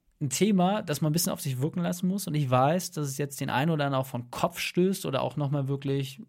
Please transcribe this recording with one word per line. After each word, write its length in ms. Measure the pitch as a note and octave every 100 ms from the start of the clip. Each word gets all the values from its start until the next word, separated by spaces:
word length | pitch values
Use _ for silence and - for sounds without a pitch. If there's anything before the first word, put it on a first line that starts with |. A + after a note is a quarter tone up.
| _ _
ein 120 | C#3
Thema, 500 | - G3 G3 F3+ G#3+
das 220 | F3 D3
man 80 | D#3+
ein 20 |
bisschen 200 | D#3 F#3+
auf 100 | E3+
sich 180 | D3+ B2+
wirken 200 | D3 F3+
lassen 280 | E3+ F3+ F3+
muss. 180 | G3 F3+
Und 80 |
ich 140 | D3+ C3+
weiß, 440 | B2+ C3+ F3+ F3+
dass 140 | - D3
es 120 | C3+
jetzt 200 | C#3+ -
den 120 | C3+
einen 200 | A#2 D#3
oder 140 | D#3+
anderen 180 | C#3 C3+
auch 40 | C3
von 240 | B2 B2
Kopf 300 | - E3 -
stößt 440 | - - F3+ F#3+
oder 160 | D#3+ C3+
auch 160 | B2+ D3
nochmal 320 | C#3+ C#3+ C3+
wirklich 540 | C#3 C#3 C#3 C3+ -